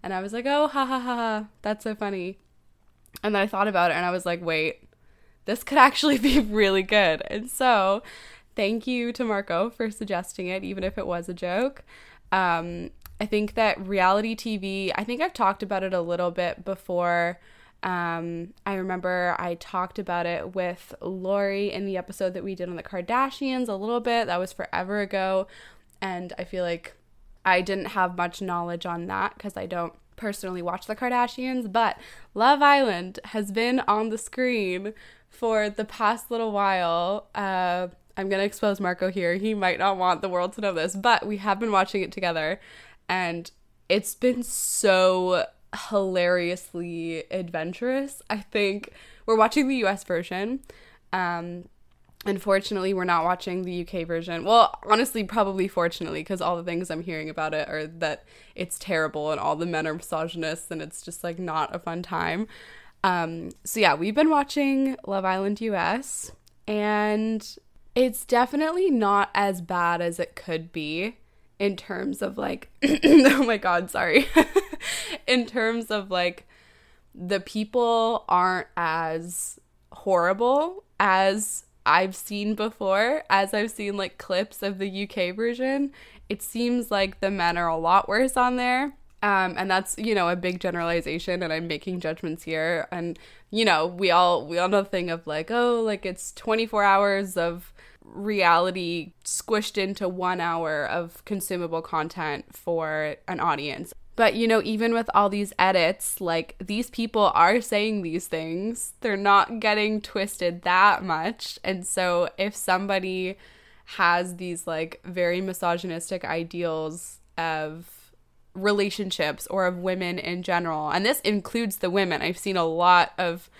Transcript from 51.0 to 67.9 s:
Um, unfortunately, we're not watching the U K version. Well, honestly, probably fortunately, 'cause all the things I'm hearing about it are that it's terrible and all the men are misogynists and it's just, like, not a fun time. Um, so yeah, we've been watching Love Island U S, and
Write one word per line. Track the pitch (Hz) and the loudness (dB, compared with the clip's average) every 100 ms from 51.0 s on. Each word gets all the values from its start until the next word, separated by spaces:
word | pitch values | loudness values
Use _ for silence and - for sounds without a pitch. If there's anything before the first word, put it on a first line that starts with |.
| _ | _
Um, | 185 180 175 170 175 175 _ - _ _ - 202 | -4 -2 -4 -6 -12 -14 _ -20 _ _ -10 -6
unfortunately, | 196 208 196 196 202 190 | -2 2 2 2 -2 -2
we're | 190 180 | 0 2
not | 170 | 2
watching | 170 180 - 180 | 2 0 -4 -6
the | 180 175 | -4 -6
U | 170 | -6
K | 185 | -6
version. | 165 165 175 165 | -4 -4 -4 -4
Well, | 190 233 214 - - | 6 6 6 2 2
honestly, | 214 240 226 | 4 4 -2
probably | 190 220 196 190 190 | -2 0 0 0 -2
fortunately, | - 170 - 160 156 156 | 0 -2 -2 -6 -6 -6
'cause | 185 | -4
all | 175 175 | -2 -2
the | |
things | 175 170 180 | -4 -4 -4
I'm | 160 | -8
hearing | 170 160 156 | -6 -8 -8
about | 156 156 | -6 -4
it | 156 - | -2 -4
are | 156 156 | -6 -8
that | 165 160 147 - - - | -4 -4 -4 -12 -20 -14
it's | - 180 - | -10 -8 -8
terrible | - 165 156 151 151 | -2 0 0 -2 -2
and | 147 | -2
all | 151 156 | -2 -2
the | 175 | -2
men | 160 156 | -2 -2
are | |
misogynists | 160 - 160 165 170 160 165 - | -6 -6 -4 -4 -4 -6 -6 -8
and | 165 | -10
it's | 156 - | -10 -14
just, | - - | -14 -10
like, | 175 170 | -8 -6
not | 180 156 151 | -4 -2 -4
a | 180 | -4
fun | 170 165 | -6 -8
time. | 175 170 165 170 220 - - - - - | -6 -4 -2 -2 -6 -10 -20 -20 -20 -4
Um, | 190 180 165 165 - - | 0 0 -2 -6 -10 -12
so | - 220 | -8 2
yeah, | 190 | 4
we've | 151 190 | 4 2
been | 220 320 | 2 4
watching | 294 277 294 277 269 269 262 - | 4 2 0 2 2 0 -2 -4
Love | 196 | -2
Island | 190 185 196 208 | 0 0 -2 -2
U | 226 | -2
S, | 196 170 226 277 - - - _ _ - | 0 0 -2 -4 -10 -12 -16 _ _ -6
and | 208 208 208 214 214 220 220 - - - - - | -2 0 0 0 0 0 -4 -6 -18 -20 -20 -4